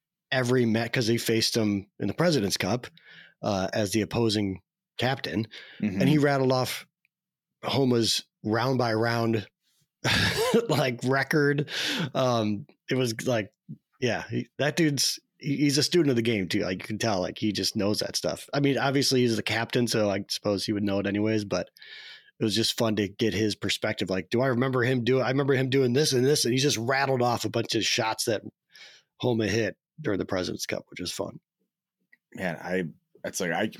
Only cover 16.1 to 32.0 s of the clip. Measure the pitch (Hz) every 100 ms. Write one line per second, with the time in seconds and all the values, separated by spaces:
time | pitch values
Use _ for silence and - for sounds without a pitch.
16.1 | 117 113 107 90 104 92 95 - 104 117
17.1 | 95 87 - 107 98 92 110 98 104 -
18.1 | - 165 - - 143 139 120 135 139 127
19.1 | 131 123 107 - 113 117 127 117 113 104
20.1 | 98 98 - 107 101 - 101 101 98 101
21.1 | 101 107 110 98 90 - - - - -
22.1 | - - - 110 101 113 - 113 107 98
23.1 | - 113 95 107 - 98 - 110 - 95
24.1 | 95 - 117 135 117 135 127 120 131 117
25.1 | 131 117 135 139 131 131 135 127 127 151
26.1 | 127 131 147 120 127 143 110 117 135 135
27.1 | 131 120 117 104 113 110 113 95 - 110
28.1 | 107 - 101 110 - _ - - - _
29.1 | _ 123 113 104 110 101 - _ - 107
30.1 | 95 92 95 90 - - - - - 90
31.1 | - 87 - _ _ _ _ _ _